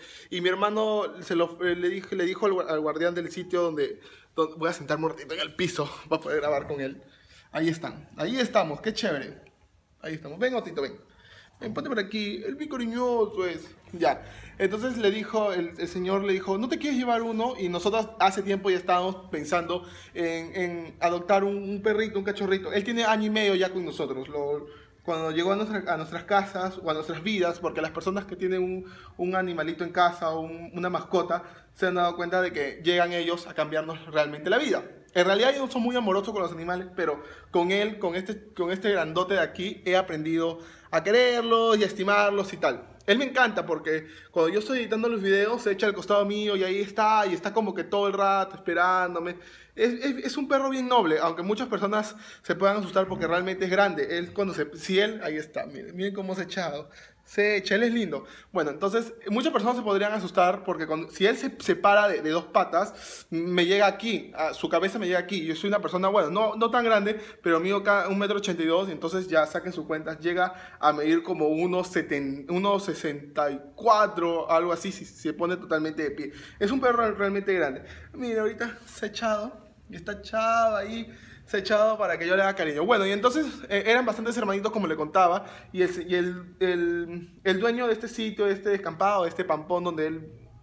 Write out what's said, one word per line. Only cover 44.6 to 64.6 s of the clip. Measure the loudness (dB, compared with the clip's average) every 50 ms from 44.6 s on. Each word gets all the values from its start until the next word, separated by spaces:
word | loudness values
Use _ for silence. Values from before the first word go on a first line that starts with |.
| 0 0 -2 -2
editando | -2 -2 -2 0 0 0
los | 0 0
videos, | 2 4 4 4 4 2 0 0 0
se | 0
echa | 0 2 0
al | 0 0
costado | 0 0 2 4 4 4
mío | 2 0 0 0 0 0
y | 0 0
ahí | 0 0 0
está, | -2 -2 0 2 4 4 6 4 4
y | 2 0
está | -2 -4 -2 0
como | 0 0 0 -2
que | -4 -4
todo | -2 0 2 2
el | 2 2
rato | 2 4 4 4 2 2 -2 -6
esperándome. | -8 -4 -2 2 2 4 4 4 2 2 0 -2 -4 -4 -6 -6 -10 -14 -20 -20 -20 -20 _ -2
Es, | 0 0 2 2
es, | 0 -2 -2 -2 -2 -4
es | -6 -4
un | -4 -2
perro | 2 2 2 2 0
bien | -2 -2 0
noble, | 4 4 4 4 4 4 2
aunque | 2 0 0 -2
muchas | -2 -2 -2 -2 -2
personas | -4 -2 -2 0 0 0 0 -2 -4 -8 -14 -18 -20 -20 -8 -4
se | -4 0
puedan | 2 2 2 2
asustar | 2 -2 0 0 0 0
porque | 0 0 -2 0
realmente | 0 2 0 0 0 -2 -2 -2
es | 2
grande. | 4 4 4 4 2 0 -2 -2 -2
Él | -4 -4 -4 -2
cuando | -2 -2 -2 -2
se... | -2 -4 -4 -6
Si | -8 -4 0 2 2
él, | 2 2 0 -4 -6
ahí | -6 -6
está, | -6 -6 -6 -6 -8 -8
miren, | -8 -10 -14 -14 -12 -8
miren | -6 -6 -6 -6
cómo | -6 -6 -6 -6
se | -6
ha | -6
echado. | -6 -6 -6 -4 -4 -6 -8 -10 -12 -18 -20 -20 -20 _ _ _
Se | -4 0 2 2 4 2
echa, | 0 0 2 2
él | 2 4
es | 2
lindo. | 2 0 0 -2 -4 -6 -8 -10 -18 -20 -14 _ -2
Bueno, | 0 0 0
entonces, | 0 0 0 0 2 0 0 -2 -8 -10 -6 -2
muchas | 0 0 2 2
personas | 2 2 2 2 0
se | 0 2
podrían | 2 2 2 2 2 0
asustar | -2 -4 0 4 4 4 4 4 2 -2
porque | -4 -4 -4 -2
cuando, | -4 -4 -4 -6 -6
si | -2 2 4
él | 4 4
se | 2 -2 -6 -6 -2
separa | 0 0 2 4 6 6 8 8 6
de, | 6 4 0
de | 0 0
dos | 0 0 0
patas, | 2 2 2 2 4 2 0 0 0 -4 -12 -16 -16 -16 -16 -10 -6
me | -4 -4 -2 0 2 4 4
llega | 4 6 6 6
aquí, | 6 4 2 -2 -2 -2 -2 -4 -6 -4
a, | -2 -2 -2 -2
su | -2